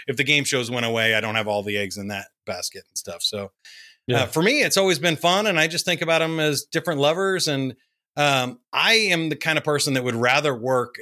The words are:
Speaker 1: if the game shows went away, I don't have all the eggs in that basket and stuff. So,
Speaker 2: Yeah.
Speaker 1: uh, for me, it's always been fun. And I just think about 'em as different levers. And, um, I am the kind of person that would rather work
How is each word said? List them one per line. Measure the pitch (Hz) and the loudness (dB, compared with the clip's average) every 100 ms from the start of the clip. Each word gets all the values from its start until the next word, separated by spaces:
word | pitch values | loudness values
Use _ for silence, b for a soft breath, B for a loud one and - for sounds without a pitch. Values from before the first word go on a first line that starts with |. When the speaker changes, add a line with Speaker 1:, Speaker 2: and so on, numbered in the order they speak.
| B | B
Speaker 1:
if | 123 | -2
the | |
game | 135 147 | 0 2
shows | 135 131 120 | 2 -2 -2
went | 123 | -2
away, | 117 113 113 | -2 0 2
I | 110 | 2
don't | 110 110 | 0 -2
have | 107 | -2
all | 104 | -2
the | 101 104 | -2 -4
eggs | 98 98 | -4 -8
in | 101 | -8
that | 98 98 _ | -8 -10 _
basket | - 90 - 95 - | -12 -8 -10 -12 -14
and | - | -12
stuff. | - 85 | -10 -6
So, | - 104 98 _ B B B B - | -6 -6 -10 _ B B B B -2
Speaker 2:
Yeah. | 123 | 0
Speaker 1:
uh, | 123 | 0
for | 160 | 2
me, | 190 294 | 2 2
it's | 180 190 | 2 2
always | 190 156 | 2 2
been | 170 147 | 0 2
fun. | 170 190 214 | 2 2 2
And | 165 | 2
I | 160 | 0
just | 160 - | 0 -2
think | 170 | -2
about | 165 165 | 2 2
'em | 160 160 | 2 0
as | 151 139 | 0 0
different | - 165 175 143 | -4 -4 -2 2
levers. | 147 170 196 185 - | 2 2 0 0 0
And, | 139 131 123 _ _ _ - | -2 -4 -8 _ _ _ -2
um, | 147 135 127 120 _ | 2 2 0 -6 _
I | 131 185 | 0 2
am | 226 208 170 160 | 4 4 0 0
the | 147 | -4
kind | 160 156 | -2 -2
of | |
person | 151 147 147 | 0 0 0
that | 131 | 0
would | 123 | 0
rather | 117 123 139 151 | 2 4 4 2
work | 120 127 127 120 - | 0 0 0 -2 -6